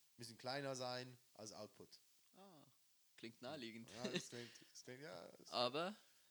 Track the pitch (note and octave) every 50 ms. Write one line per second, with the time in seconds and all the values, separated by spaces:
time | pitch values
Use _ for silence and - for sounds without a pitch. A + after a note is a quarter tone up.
0 | - - - - A#2+ A#2 A2+ G2+ - B2+ C3 C#3+ C#3+ C3+ C3+ B2+ B2+ B2 B2 B2+
1 | B2+ B2+ B2+ B2 - - - - A2 G#2+ F#2+ E2+ G#2+ G2+ - - F#2 - - -
2 | - - - - - - - - F#3+ G3+ F3 C#3+ C3+ C3+ - - - - - -
3 | - - - - - A#2 A#2 - A#2+ B2+ D3+ D3+ A#2+ A#2 G#2+ A#2 A2+ - F#2 A2+
4 | B2+ - E3 F3 - - - A#2+ A#2+ A#2 - - - - - - - - B2+ C3
5 | C#3+ D#3+ F#3 - - - - - - - D#2+ A2+ B2 B2 B2+ D3+ E3+ F#3+ G#3 -
6 | - - - - - -